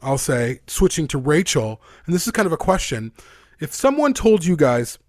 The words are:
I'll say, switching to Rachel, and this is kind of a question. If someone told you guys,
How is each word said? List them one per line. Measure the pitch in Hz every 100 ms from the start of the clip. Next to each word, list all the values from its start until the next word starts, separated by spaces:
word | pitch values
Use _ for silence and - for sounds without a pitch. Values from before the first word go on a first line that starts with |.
I'll | 135 139
say, | - 123 120 127 -
switching | - 190 - 147
to | 143
Rachel, | 131 151 196 139 110 110 - - -
and |
this | 175
is | -
kind | 220 196
of |
a | 165
question. | - 190 - 117 110 - - - _ _
If | 156
someone | - 269 285 294
told | - 220 214
you | 165 170
guys, | 139 120 117 -